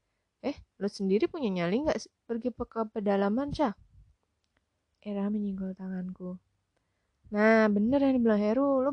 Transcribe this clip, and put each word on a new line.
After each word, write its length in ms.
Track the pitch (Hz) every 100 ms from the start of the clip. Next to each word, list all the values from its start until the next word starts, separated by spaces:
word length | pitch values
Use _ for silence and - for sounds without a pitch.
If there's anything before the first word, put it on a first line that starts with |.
| _ _ _ _
Eh, 160 | 269 - - -
lo 80 | 196
sendiri 400 | - 190 202 349
punya 240 | 339 233
nyali 320 | 180 170 226 311
nggak 120 | -
s-, 100 | - _ -
pergi 240 | 233 247
pe-, 160 | - 240
ke 160 | 226 220
pedalaman, 640 | 226 202 196 202 226 285
Syah?" 240 | 302 262 - - - - _ _ _ _ _ _ _ _ _
Era 260 | 208 202 202
menyinggol 480 | 214 202 190 190 185
tanganku. 640 | 190 185 185 185 180 185 _ _ _ _ _ _ _ _ -
"Nah, 400 | 208 220 226 220
bener 300 | 202 220 277
yang 160 | 269 262
dibilang 240 | 226 208
Heru, 400 | 208 233 277 269
lo 80 | 269